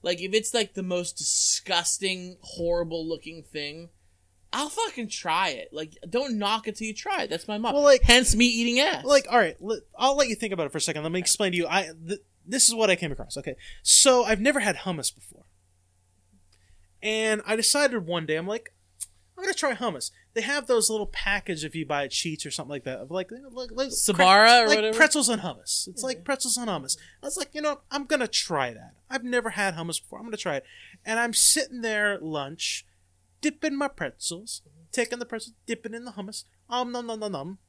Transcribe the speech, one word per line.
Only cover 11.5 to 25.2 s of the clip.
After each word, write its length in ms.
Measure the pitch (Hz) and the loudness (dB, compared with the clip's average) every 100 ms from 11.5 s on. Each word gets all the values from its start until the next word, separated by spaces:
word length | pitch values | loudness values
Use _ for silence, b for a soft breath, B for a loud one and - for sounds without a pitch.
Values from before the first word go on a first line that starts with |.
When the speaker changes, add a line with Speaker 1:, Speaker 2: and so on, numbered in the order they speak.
Speaker 2:
to 60 | 175 | 0
you. 100 | 170 | 0
I 220 | 180 165 160 165 | 0 -2 -12 -10
th-, 140 | 202 _ _ 160 | -10 _ _ -6
this 240 | 247 - | 4 4
is 60 | 226 | 6
what 140 | 214 | 4
I 60 | 180 | 4
came 160 | 160 | 0
across. 240 | 135 113 - | -6 -10 -10
Okay, 180 | 139 135 B B | -10 -12 B B
so 400 | - - 277 254 | 6 8 8 6
I've 160 | 220 214 | 4 2
never 220 | 240 277 | 2 2
had 160 | 202 180 | 0 -2
hummus 360 | 190 165 - | -4 -4 -4
before, 300 | - - - _ _ _ _ _ _ _ _ _ _ _ _ _ - _ _ | -6 -16 -16 _ _ _ _ _ _ _ _ _ _ _ _ _ -20 _ _
and 400 | 208 220 220 214 208 | -4 -2 0 0 0
I 100 | 220 | 0
decided 500 | 220 285 285 240 165 | 2 4 2 0 -4
one 200 | 170 156 | -6 -2
day, 100 | 156 | -4
I'm 120 | 180 | -4
like, 260 | 226 - _ _ _ - _ _ - | -8 -10 _ _ _ -10 _ _ -8
"I'm 60 | |
gonna 100 | 381 | -6
try 200 | 359 294 233 | -2 -2 -2
hummus." 360 | 240 147 - b b | -4 -6 -10 b b
They 80 | 226 | -6
have 260 | 226 285 269 | -4 -4 2
those 220 | 240 214 | 2 2
little 180 | 220 202 | 0 -6
package 580 | - 202 202 196 160 151 | -6 -4 -4 -4 -8 -6
if 100 | 165 | -8
you 100 | 143 | -4
buy 180 | 147 139 | -4 -2
at 60 | |
Sheetz 340 | - 170 156 147 | -4 -6 -8 -8
or 60 | |
something 180 | - 135 | -10 -8
like 140 | 143 | -10
that 160 | 131 127 | -10 -12
of, 100 | 131 | -8
like, 200 | 180 185 233 277 | -8 -8 -14 -16
like, 200 | 240 254 | -14 -12
like 180 | 226 269 | -6 -4
Speaker 1:
Sbarro 260 | - - 175 | 0 2 6
Speaker 2:
pre-, 480 | 185 196 226 240 | 8 10 10 8
Speaker 1:
or 40 | 226 | 8
Speaker 2:
like 80 | 220 | 4
Speaker 1:
whatever? 200 | 220 220 | 2 4
Speaker 2:
pretzels 320 | 302 302 | 4 6